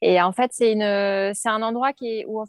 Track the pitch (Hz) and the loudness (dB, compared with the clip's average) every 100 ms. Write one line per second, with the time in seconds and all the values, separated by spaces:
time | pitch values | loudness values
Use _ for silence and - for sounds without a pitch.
0 | 180 180 180 185 254 - 233 214 208 202 | 2 4 2 0 -2 2 2 2 0 0
1 | 202 196 196 202 233 214 226 233 262 277 | 0 0 -2 -2 -2 -2 -2 -2 -2 -4
2 | 240 220 - 214 | -6 -6 -6 -8